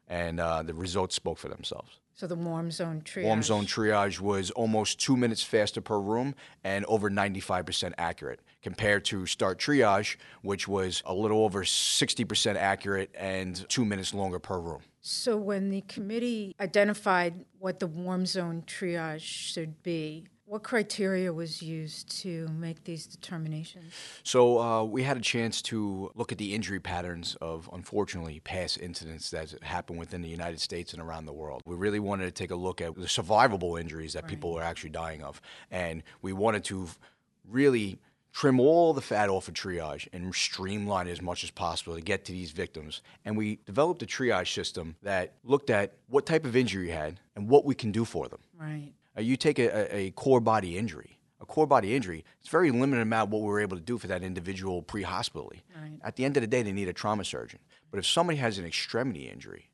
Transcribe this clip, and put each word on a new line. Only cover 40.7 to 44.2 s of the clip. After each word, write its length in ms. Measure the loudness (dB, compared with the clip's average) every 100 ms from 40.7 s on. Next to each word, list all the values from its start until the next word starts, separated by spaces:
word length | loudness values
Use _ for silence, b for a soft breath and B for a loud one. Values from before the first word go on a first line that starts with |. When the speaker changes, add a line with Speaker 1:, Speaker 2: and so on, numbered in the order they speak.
| -2 0 0 -2
Speaker 1:
as 120 | -4
much 220 | -4 -4
as 80 | -6
possible 440 | -4 -4 -2 -6 -6
to 60 |
get 220 | -2 -2
to 80 | -4
these 200 | -8 -8
victims. 500 | -6 -6 -8 -12 -12 B B -4
And 100 | -2
we 240 | -2 -4 -2
developed 360 | 2 2 2
a 40 | -4
triage 480 | 0